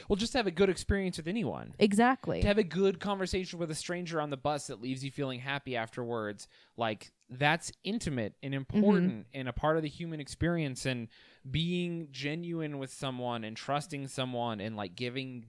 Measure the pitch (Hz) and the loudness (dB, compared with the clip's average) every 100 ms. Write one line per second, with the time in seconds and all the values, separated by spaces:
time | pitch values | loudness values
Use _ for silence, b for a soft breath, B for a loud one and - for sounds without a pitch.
0 | - 190 233 262 202 165 196 170 - 202 | 0 0 2 2 2 4 4 4 2 2
1 | 185 175 160 226 147 69 57 - 214 202 | 0 -2 -4 -2 -2 -4 -6 4 6 8
2 | 240 269 - 87 208 208 180 165 196 175 | 6 4 0 2 4 4 2 4 2 2
3 | 202 196 185 196 180 170 170 156 - 175 | -2 -2 -2 -2 -4 -4 -6 -4 -4 -4
4 | 175 165 151 135 147 147 - 110 123 131 | -2 -2 -2 -2 0 -2 -4 -6 -4 -4
5 | 135 135 135 123 135 139 - 120 113 - | -4 -4 -4 -4 -4 -4 -2 -2 -2 -4
6 | 120 117 104 101 - b b - 113 104 | -2 -2 -2 -6 -12 b b -2 0 -2
7 | - _ - 127 147 165 - - - 226 | -8 _ -12 2 4 4 0 -8 -4 -2
8 | 165 131 104 - 139 139 135 208 208 185 | -2 -2 -2 -4 -6 -4 0 6 8 8
9 | 156 110 - 139 127 - 151 160 151 - | 6 0 -6 -6 -6 0 2 2 0 -4
10 | 170 156 139 - 160 170 147 123 135 123 | -8 -8 -8 0 2 2 0 -2 -2 -2
11 | 113 b b b 131 139 165 175 175 170 | -4 b b b -6 -2 0 0 0 -4
12 | 151 131 143 160 175 165 156 143 131 - | -8 -6 -4 -4 -4 -4 -4 -4 -8 -6
13 | 139 123 123 117 107 113 - 143 147 143 | -4 -2 -2 -4 -4 -6 -2 -2 -2 -8
14 | 135 - 127 120 120 107 107 107 98 90 | -6 -4 -4 -2 -2 -2 -4 -4 -6 -4
15 | 123 127 131 123 | -4 -4 -6 -10